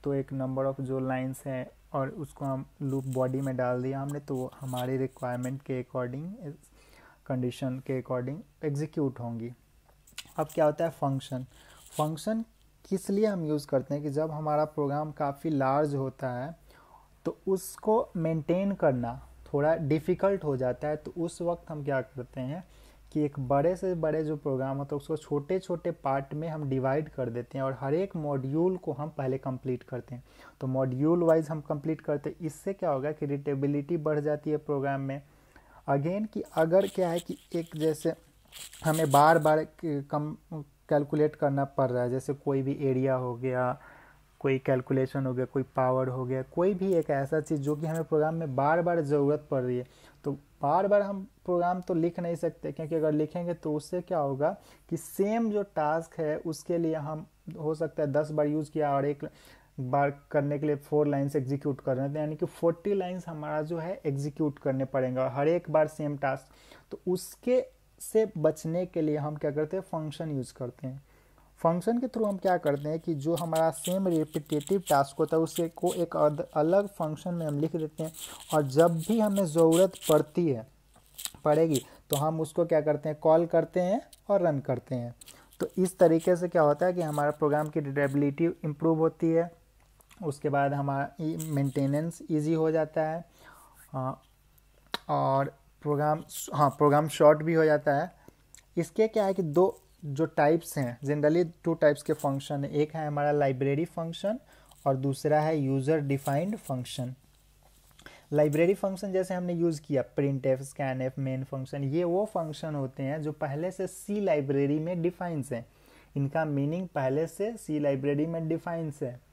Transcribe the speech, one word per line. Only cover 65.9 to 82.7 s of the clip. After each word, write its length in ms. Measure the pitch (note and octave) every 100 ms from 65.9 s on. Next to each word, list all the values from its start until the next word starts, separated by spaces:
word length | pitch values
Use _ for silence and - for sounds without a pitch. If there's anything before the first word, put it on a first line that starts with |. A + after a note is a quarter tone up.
| - D3+ C#3+
टास्क। 360 | C#3 C3+ - - - - _
तो 100 | - -
उसके 580 | F#3 - - - B3+ - _ _ _
से 320 | - A3 G#3+ F3
बचने 480 | D#3 D#3 D#3+ E3+ F3+
के 140 | E3+
लिए 160 | D#3 D3+
हम 200 | D3 D3+
क्या 140 | D3+
करते 260 | D3 D#3 F#3
हैं, 60 |
फंक्शन 480 | F#3 D#3+ D#3 - D#3+
यूज़ 240 | C#3 A#2+
करते 320 | - B2 - C3+
हैं। 160 | C#3 _ - _ _ - _
फंक्शन 420 | E3 F3 F#3+ A#3+
के 80 | B3
through 220 | A3+ G#3
हम 80 | G3
क्या 200 | G3 F3+
करते 320 | D#3+ C#3+ D3
हैं 120 | E3
कि 140 | E3+
जो 200 | D3+ C#3+
हमारा 360 | E3+ E3+ D#3+ D#3+
सेम 380 | D#3 - F#3 F#3+
रिपिटेटिव 720 | E3 D#3 E3 D3+ D3+ D3 G3 F3+
टास्क 280 | C#3+ C#3 -
होता 180 | D#3 D#3+
है 60 |
उसे 260 | E3 - E3
को 240 | - F3+
एक 240 | F3+ E3+ E3
अद-, 280 | D3+ D3 -
अलग 320 | D#3 D#3 F#3+ G3+
फंक्शन 480 | - D#3+ D3+ F#3
में 120 | F3 D#3
हम 120 | C#3+
लिख 180 | D#3 E3+
देते 260 | D#3 -
हैं 100 | D#3+ - - - -
और 80 | D#3
जब 360 | C#3+ C3+ E3+ E3
भी 220 | D#3+ A3+
हमें 240 | G#3+ G3+
ज़रूरत 480 | F3+ D#3 E3 E3 F#3+ - -
पड़ती 400 | D3+ D3+ - E3+
है, 180 | A#2+ A2+ _ _ _ _ - - -
पड़ेगी, 400 | D3+ D3+ E3 C3+ - - _
तो 60 | C#3
हम 240 | D3+ D#3+
उसको 240 | D#3 -
क्या 160 | E3